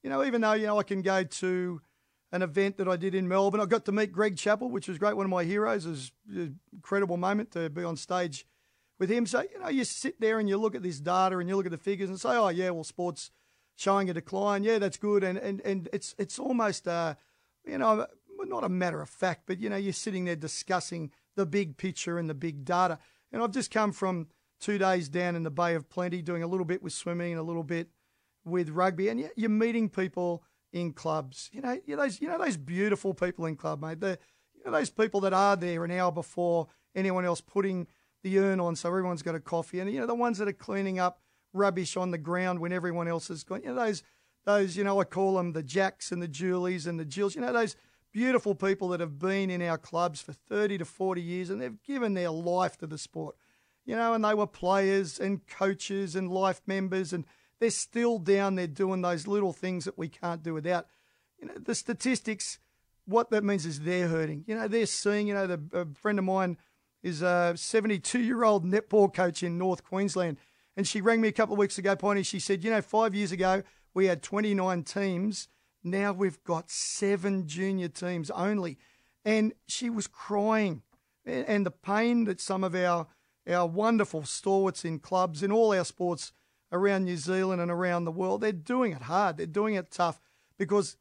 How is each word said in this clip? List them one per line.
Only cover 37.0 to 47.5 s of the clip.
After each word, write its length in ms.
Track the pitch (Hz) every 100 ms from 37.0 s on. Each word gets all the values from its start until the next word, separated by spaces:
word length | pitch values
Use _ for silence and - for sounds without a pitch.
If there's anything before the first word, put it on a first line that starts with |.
| 190 185 180
else 160 | 170
putting 440 | - 202 196 185 170 _ _ _
the 160 | 190 190
urn 200 | 196 190
on 160 | 170 165
so 140 | 175
everyone's 320 | 185 180 175
got 140 | 170 160
a 40 |
coffee. 400 | - 170 160 180
And, 120 | 190
you 80 | 262
know, 80 | 233
the 80 | 233
ones 240 | 240 202
that 80 | 208
are 60 |
cleaning 460 | 196 - 196 196 185
up 220 | 180 180 _ _ _
rubbish 420 | 185 202 185 175 -
on 160 | 185
the 60 | 170
ground 420 | 151 180 185 180
when 140 | 170
everyone 340 | 180 175 170 170
else 200 | 170 -
has 160 | 165
gone. 180 | - 190
You 80 | -
know, 60 | 254
those, 280 | 226 185 - _ _ _ -
those, 300 | 208 196 170
you 80 |
know, 160 | 202 196
I 40 |
call 320 | 185 - 190 190
them 180 | 175
the 100 | 160
Jacks 480 | 143 165 190 - -
and 100 | 185
the 60 | 170
Julies 600 | 139 185 180 180 180 156
and 120 | 170
the 60 | 151
Jills. 300 | 147 202 294
You 60 |
know, 120 | 247